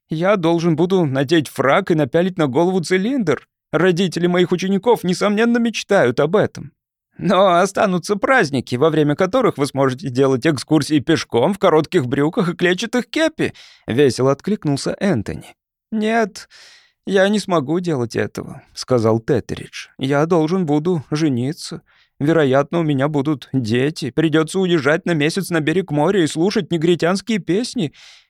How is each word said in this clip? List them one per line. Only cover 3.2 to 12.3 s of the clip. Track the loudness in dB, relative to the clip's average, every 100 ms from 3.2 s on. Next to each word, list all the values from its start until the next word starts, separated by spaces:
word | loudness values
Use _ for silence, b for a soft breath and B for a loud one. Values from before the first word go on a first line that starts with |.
| -2 -4 _ _ -4
Родители | 0 2 2 0 0 0
моих | 2 2
учеников, | 0 -2 0 2 0
несомненно, | 0 -2 0 2 2 2
мечтают | 0 -4 0 2 2 2
об | 2
этом. | 2 0 -4 -18 _ _ _ _ -6
Но | 0 4 4 4
останутся | 2 0 0 0 -2 -2
праздники, | 2 2 2 -2 -4
во | 0 2
время | 2 2
которых | 2 0 0 0 0
вы | -2
сможете | 0 -2 -2 -4
делать | 0 2 2 0
экскурсии | -2 0 0 2 0
пешком, | 2 -2 0 0 0
в | 2
коротких | 2 2 2 -2 0
брюках | 0 0